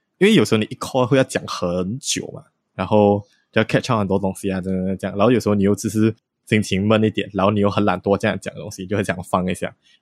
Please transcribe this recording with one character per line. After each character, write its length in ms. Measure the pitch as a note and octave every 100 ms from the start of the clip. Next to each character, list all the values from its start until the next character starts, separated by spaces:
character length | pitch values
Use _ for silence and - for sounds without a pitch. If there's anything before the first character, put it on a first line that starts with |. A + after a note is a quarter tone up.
| _ -
因 80 | G3
为 80 |
有 100 | G#3
时 100 | G#2
候 40 | A2
你 60 | G#2+
一 80 | -
call 280 | - C3
会 140 | A#2+ C3+
要 60 |
讲 180 | C3+ G2 -
很 520 | - F2+ F2+ F#2 C3
久 320 | - - -
嘛， 120 | - - _ _
然 120 | - F#2
后 360 | G#2+ G#2 G2+ - _ _
就 100 | A2+
要 40 |
catch 260 | A2 A#2+ -
up 80 | A2+
很 80 | G2
多 120 | G2
东 140 | G2 F#2+
西 140 | G2
啊， 100 | F#2
这 100 | F#2
样， 80 | F#2
这 80 | F#2
样， 100 | F#2+
这 100 | G2+
样。 80 | G2
然 100 | A2
后 60 |
有 80 | A#2+
时 80 | G#2
候 60 |
你 100 | G#2
又 100 | G2
只 140 | G2+ A2+
是 260 | G#2+ A2 A2 _ _
心 180 | - G#2+
情 240 | G2 F#2+ G#2
闷 160 | A2
一 80 | A2
点， 180 | G#2 -
然 120 | G2
后 60 | G2
你 80 | G#2+
又 100 | G2+
很 160 | G#2
懒 160 | G2+ F#2
惰 160 | G2 G2
这 120 | A2
样 100 | F#2+
讲 140 | -
东 160 | - E2
西， 120 | -
你 60 | F#2
就 80 | G2+
会 60 |
这 100 | F#2+
样 120 | F2+
放 260 | F2 F#2+ F2+
一 40 |
下， 200 | F2+ - - _ _